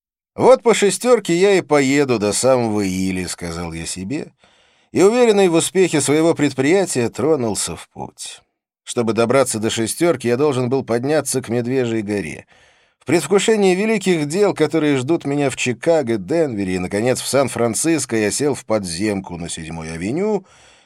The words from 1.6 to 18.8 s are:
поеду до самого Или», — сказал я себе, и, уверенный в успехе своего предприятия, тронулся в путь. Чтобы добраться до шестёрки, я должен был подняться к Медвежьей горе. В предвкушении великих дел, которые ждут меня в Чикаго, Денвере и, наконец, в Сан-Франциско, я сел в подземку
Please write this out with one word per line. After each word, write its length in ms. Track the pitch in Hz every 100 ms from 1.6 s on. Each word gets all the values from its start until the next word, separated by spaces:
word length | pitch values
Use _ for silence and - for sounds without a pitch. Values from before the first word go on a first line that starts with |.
поеду 580 | - 147 135 143 139 113
до 140 | 104
самого 480 | 98 127 127 117 107
Или», — 440 | 98 92 95 92 87
сказал 460 | - 87 82 87
я 100 | 82
себе, 480 | 82 90 95 143 - _ _ _ _ _ _
и, 100 | -
уверенный 460 | 190 247 240 208 190
в 60 |
успехе 460 | 165 156 185 175 156
своего 340 | 131 151 165
предприятия, 720 | 147 147 127 135 196 180 - 117
тронулся 680 | - 135 156 113 95 - 82
в 120 | -
путь. 500 | - 67 - - - _ _ _ _
Чтобы 280 | - - 113
добраться 460 | 107 113 131 127 113
до 120 | 110
шестёрки, 580 | 113 110 - 170 156 117
я 80 | 120
должен 340 | 151 127 127
был 140 | 135
подняться 580 | 127 117 135 156 139 131
к 60 | 120
Медвежьей 540 | 117 120 131 120 113
горе. 440 | 101 104 80 71 - _ _ _ _ _
В 80 | -
предвкушении 680 | 170 143 196 190 220 196
великих 520 | 180 220 226 196 170 147
дел, 280 | 170 208
которые 420 | 156 151 160 151 139
ждут 280 | 127 165
меня 260 | 139 143 139
в 60 | -
Чикаго, 600 | 131 113 - 165 120 113
Денвере 600 | 87 165 151 107 95 92
и, 20 |
наконец, 420 | 90 101 120 123
в 60 | -
Сан-Франциско, 880 | 135 127 113 117 110 156 160 - 113
я 140 | 104
сел 240 | 95 143
в 100 | 123
подземку 720 | - 110